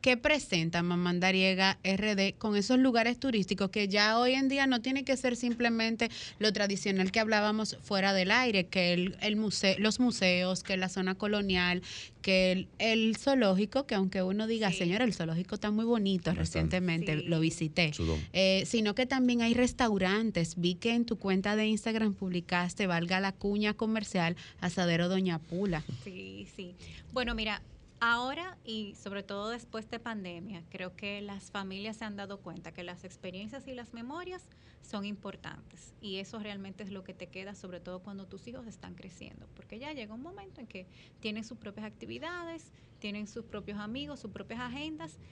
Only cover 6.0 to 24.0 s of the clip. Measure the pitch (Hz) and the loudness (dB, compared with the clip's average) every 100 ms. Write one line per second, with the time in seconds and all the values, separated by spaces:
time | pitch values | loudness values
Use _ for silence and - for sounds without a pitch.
6 | 233 - - - 208 202 202 202 208 190 | -2 -2 -12 0 2 2 0 0 0 2
7 | 190 226 220 214 214 214 214 - - 202 | 2 2 2 4 4 2 -2 -6 -2 2
8 | 196 196 180 226 254 202 180 190 175 175 | 4 4 4 4 4 2 2 2 4 4
9 | 180 180 208 214 214 - 196 190 208 208 | 0 -2 -2 0 0 2 2 4 2 4
10 | 247 226 185 180 180 185 - 190 185 185 | 2 4 4 4 2 0 -2 -2 -2 0
11 | 185 185 208 208 202 185 180 180 - - | -2 0 0 0 2 2 4 0 -2 -12
12 | - - - 185 185 185 - - 220 226 | -14 -8 2 6 6 2 -2 -2 2 4
13 | 220 214 - 269 214 185 208 269 277 208 | 4 2 2 4 6 4 2 0 0 0
14 | 190 190 185 202 220 226 214 190 175 196 | 0 0 0 0 0 2 2 2 2 2
15 | 247 - 165 165 180 208 208 208 226 233 | 2 0 -2 -2 -2 -2 0 0 2 2
16 | 196 185 170 175 165 165 160 180 180 165 | 4 2 2 0 0 0 0 2 2 0
17 | 170 156 175 165 160 160 160 156 165 151 | 0 -2 0 2 2 0 -2 2 2 2
18 | 82 78 78 170 190 190 185 233 214 202 | 0 0 0 2 4 4 2 2 2 2
19 | 254 269 247 240 233 233 247 - 240 202 | 0 4 4 4 4 4 2 4 2 4
20 | 185 202 226 180 165 - 170 180 233 233 | 4 2 2 0 0 2 0 2 2 2
21 | 233 214 196 190 196 214 214 214 226 220 | 2 0 2 2 2 2 2 2 0 0
22 | 220 196 190 175 170 180 180 - 196 170 | 0 0 -2 -2 0 0 0 0 2 2
23 | 170 185 196 190 202 202 208 208 220 220 | 2 2 0 -2 -2 2 0 0 0 0